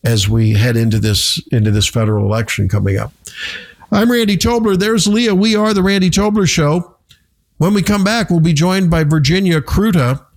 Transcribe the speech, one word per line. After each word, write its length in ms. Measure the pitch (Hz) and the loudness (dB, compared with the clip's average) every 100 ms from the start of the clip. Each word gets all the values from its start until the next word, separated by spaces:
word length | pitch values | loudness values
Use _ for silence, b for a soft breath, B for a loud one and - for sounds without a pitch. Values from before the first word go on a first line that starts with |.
as 240 | - 113 101 | 0 0 0
we 240 | 113 110 | 0 2
head 240 | 107 123 113 | 2 0 0
into 220 | 113 107 | 0 0
this, 400 | 107 101 - - - | 0 -2 -2 -6 -4
into 200 | 123 107 | -2 0
this 160 | 104 - | 0 0
federal 400 | 120 110 107 101 | -2 -2 0 0
election 420 | 110 110 - 98 | -2 -4 -4 -2
coming 300 | 104 98 98 | -2 -2 -4
up. 120 | 107 _ B B B B B B B | -6 _ B B B B B B B
I'm 220 | - 233 | 0 2
Randy 240 | 240 214 185 | 2 0 0
Tobler. 420 | 226 240 220 190 | 0 0 0 0
There's 280 | 208 226 202 | 0 0 0
Leah. 280 | 208 233 | 0 0
We 220 | 185 214 208 | 2 2 2
are 160 | 214 | 0
the 100 | 208 | 0
Randy 280 | 185 196 185 | 0 2 0
Tobler 360 | 180 214 208 180 | 0 0 0 0
Show. 480 | - 147 170 - _ _ b b _ _ _ | 0 0 -2 -4 _ _ b b _ _ _
When 160 | 165 | 0
we 80 | 202 | 0
come 240 | 175 202 | 0 0
back, 240 | 196 233 196 | 0 0 0
we'll 120 | 170 | 0
be 120 | 160 | 2
joined 380 | 147 175 190 180 | 2 0 0 0
by 120 | 165 | 0
Virginia 580 | 151 156 135 180 190 160 | 2 2 2 2 2 0
Kruta. 600 | - - 214 180 123 139 _ | 0 0 2 2 0 -2 _